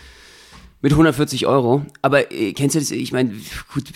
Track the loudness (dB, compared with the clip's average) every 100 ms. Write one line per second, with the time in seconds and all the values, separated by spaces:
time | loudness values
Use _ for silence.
0 | -20 -20 -20 -20 -20 -20 -20 _ 2 4
1 | 4 4 -2 -2 0 2 2 0 -2 -4
2 | 0 2 0 -2 -4 0 0 0 -2 -6
3 | -4 -2 -2 -4 -14 -16 -10 -8 -8